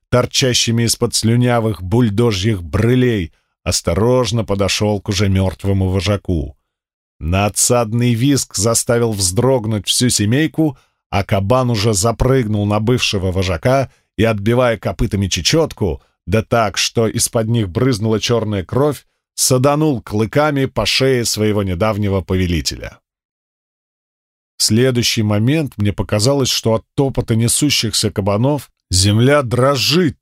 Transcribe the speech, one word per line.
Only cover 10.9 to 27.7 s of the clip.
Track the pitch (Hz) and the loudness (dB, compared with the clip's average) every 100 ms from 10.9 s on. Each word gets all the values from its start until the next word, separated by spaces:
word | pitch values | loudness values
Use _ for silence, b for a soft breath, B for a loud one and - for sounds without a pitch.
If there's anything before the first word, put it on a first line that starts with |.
| b b | b b
а | 101 | -4
кабан | 95 - 98 127 123 | -2 -2 2 2 2
уже | 113 110 | 0 0
запрыгнул | 104 113 107 127 131 107 107 104 | 0 0 2 2 2 2 0 0
на | 104 | 0
бывшего | 110 123 - 101 92 | 0 0 0 -2 -2
вожака | 90 92 85 127 135 127 b b - | -2 -2 -2 0 0 -2 b b -2
и, | |
отбивая | 110 107 101 120 123 110 | 0 0 0 2 2 0
копытами | - 95 120 101 98 | -4 -4 -2 0 -2
чечетку, | - 85 160 151 - 98 69 _ _ - | -2 0 0 0 -2 -4 -4 _ _ -2
да | 110 | -2
так, | 107 120 107 - | 2 0 0 -2
что | - - 113 | -4 0 0
из-под | 117 - 120 110 | 0 -2 -2 0
них | 117 98 | 0 -2
брызнула | 82 127 110 110 110 | 0 0 0 0 -2
черная | - 117 104 104 | 0 -2 -2 -4
кровь, | 87 123 147 135 _ _ _ | -4 -2 -2 -2 _ _ _
саданул | - - 127 139 147 156 123 | -4 0 2 2 2 0 -2
клыками | - 104 107 143 151 139 135 | -4 -2 0 0 0 0 -2
по | - | -2
шее | 104 - 131 127 | -2 0 2 0
своего | 113 - 107 104 | -2 0 0 0
недавнего | 98 87 107 101 104 95 | -2 -2 -2 0 -2 -2
повелителя. | - 95 90 85 - - 71 - _ _ _ _ _ _ _ _ _ _ _ _ _ _ _ - | -2 0 0 -2 -4 -8 -12 -18 _ _ _ _ _ _ _ _ _ _ _ _ _ _ _ -4
В | |
следующий | - 107 131 120 113 - | 0 2 2 0 -2 -2
момент | 107 104 113 156 143 - | 0 0 0 0 -2 -2
мне | 101 | -2
показалось, | 98 98 107 110 143 127 | -2 -2 0 2 0 0
что | - 117 | -2 -2
от | 110 - | -2 -2
топота | - 135 127 - | -2 -2 -2 -2
несущихся | 113 117 - 147 | 0 0 0 0